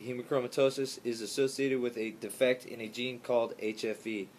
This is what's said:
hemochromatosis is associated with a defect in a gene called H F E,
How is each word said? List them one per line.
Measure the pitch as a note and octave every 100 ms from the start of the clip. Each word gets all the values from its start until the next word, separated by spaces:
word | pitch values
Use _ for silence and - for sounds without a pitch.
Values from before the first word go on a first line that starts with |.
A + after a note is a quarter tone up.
hemochromatosis | B2 B2 A#2 C#3 B2 C#3+ C3+ C3+ C3+ -
is | B2 A2+
associated | G#2 - C3+ C3+ C3+ C3
with | A#2+ A#2
a | A2
defect | A2 G#2+ - B2+ B2+ -
in | A#2
a | A2
gene | A#2 B2 A#2+
called | - A#2+ A2+ -
H | G#2+ A2 A2+
F | G#2 A2+
E, | G#2+ F#2+